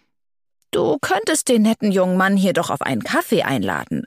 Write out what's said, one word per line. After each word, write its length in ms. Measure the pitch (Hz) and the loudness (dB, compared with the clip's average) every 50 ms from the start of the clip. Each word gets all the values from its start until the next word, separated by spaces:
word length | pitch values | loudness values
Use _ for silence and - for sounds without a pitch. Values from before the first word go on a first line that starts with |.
| _ _ _ _ _ _ _ _ _ _ _ _ _ _ | _ _ _ _ _ _ _ _ _ _ _ _ _ _
"Du 260 | - - - - 302 277 | -2 0 0 0 0 -2
könntest 480 | - - 370 392 453 392 311 - - - | 0 -2 -2 -2 0 -2 -2 -2 0 2
den 140 | 247 220 | 2 4
netten 300 | 208 220 226 - - 208 | 4 2 2 0 0 0
jungen 240 | 185 190 185 185 180 | 2 2 2 2 2
Mann 200 | 190 190 190 202 | 2 2 2 2
hier 180 | 196 190 190 - | 2 2 2 2
doch 160 | - - - | 0 -2 -2
auf 120 | - - | -4 -4
einen 220 | - - 131 107 - | -4 -4 -4 -6 -4
Kaffee 400 | - - 311 - - 233 165 - | -2 -2 -2 0 0 0 0 0
einladen, 600 | 107 135 120 92 95 85 69 - - - 67 - | 0 -2 -2 -2 -2 -4 -6 -6 -6 -6 -8 -8